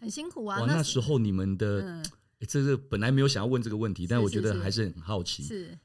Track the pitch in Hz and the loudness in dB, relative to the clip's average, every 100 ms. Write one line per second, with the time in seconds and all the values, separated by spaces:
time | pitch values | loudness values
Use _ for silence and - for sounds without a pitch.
0 | 226 - 330 - 214 196 117 160 147 131 | -10 -8 -8 -8 -4 0 2 2 2 0
1 | 117 143 107 92 95 95 107 101 98 170 | 2 4 4 2 0 0 0 0 -2 -6
2 | - - _ - 113 147 139 135 - 107 | -10 -14 _ -14 -4 0 2 0 0 0
3 | 113 135 139 107 110 127 117 107 110 92 | 4 4 4 4 0 0 0 -2 -2 -2
4 | 87 120 104 101 107 95 95 98 104 82 | 0 2 2 2 0 0 0 0 -2 -4
5 | 80 107 87 - 143 208 165 165 | -6 -4 -4 -6 -6 -8 -10 -14